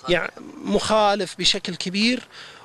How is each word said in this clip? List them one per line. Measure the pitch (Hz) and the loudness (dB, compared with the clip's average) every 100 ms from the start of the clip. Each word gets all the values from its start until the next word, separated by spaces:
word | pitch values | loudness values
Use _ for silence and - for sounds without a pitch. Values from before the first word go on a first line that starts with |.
| - | 0
يعني | 175 - - - - | 0 0 -8 -16 -10
مخالف | - 202 - 214 208 202 185 - | -2 0 2 4 4 2 -2 0
بشكل | 170 202 - | 0 0 -4
كبير، | 170 185 196 226 247 - - - - | -6 -4 0 2 0 -6 -18 -20 -20